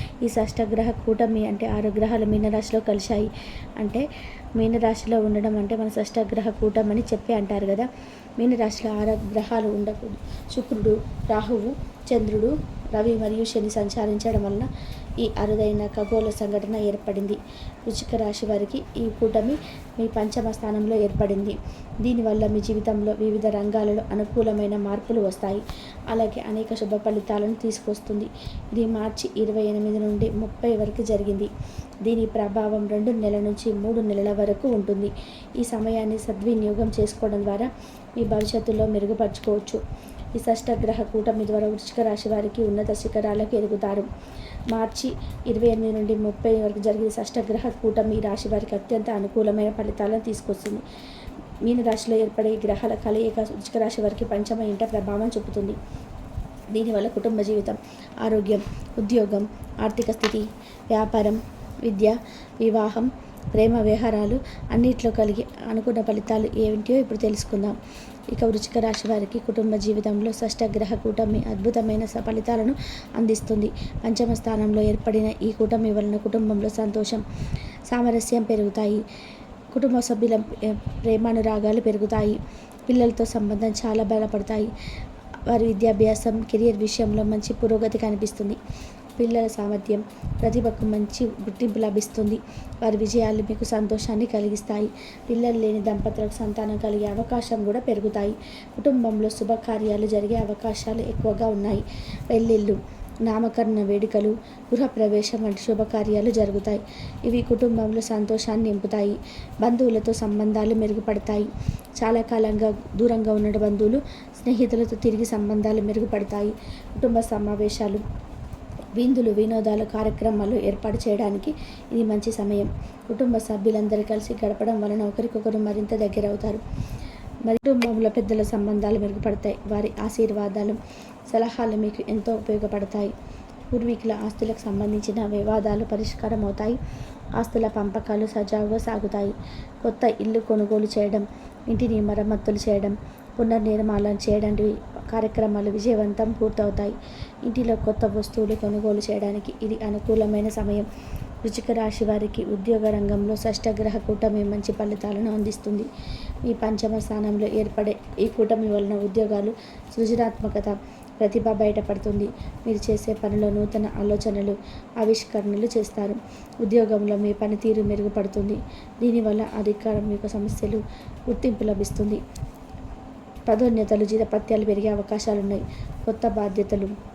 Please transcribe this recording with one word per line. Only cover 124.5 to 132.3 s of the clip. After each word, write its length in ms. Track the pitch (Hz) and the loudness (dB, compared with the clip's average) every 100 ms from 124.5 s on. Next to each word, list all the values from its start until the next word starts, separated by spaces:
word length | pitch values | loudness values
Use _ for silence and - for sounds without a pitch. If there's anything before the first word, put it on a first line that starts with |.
| 208 214 220 | 0 0 0
వలన 220 | 208 214 | 0 0
ఒకరికొకరు 560 | 208 208 233 226 220 214 | 0 -2 -2 -2 0 0
మరింత 360 | 208 208 208 | 0 0 -2
దగ్గరవుతారు. 640 | 220 208 202 202 208 220 214 - - - - - - - - | 0 0 0 0 0 -2 -4 -4 -6 -6 -8 -10 -12 -14 -4
మరి 120 | 226 226 | 0 2
కుటుంబంలో 540 | 277 254 233 220 220 | 4 4 2 2 2
పెద్దల 320 | 226 202 214 | 2 2 2
సంబంధాలు 560 | 208 214 202 208 208 214 | 2 0 0 2 2 2
మెరుగుపడతాయి. 580 | 202 202 208 202 208 196 - | 0 -2 -2 -2 -2 -4 -2
వారి 240 | 208 214 214 | -2 -2 -2
ఆశీర్వాదాలు, 760 | 214 226 220 214 202 202 208 226 - - - - - | -4 0 0 0 -2 -2 -2 -2 -6 -16 -18 -18 -2
సలహాలు 480 | 226 226 - 226 214 | 0 0 0 -2 0
మీకు 260 | 214 - - | -2 -4 -4
ఎంతో 260 | 214 233 | -2 -2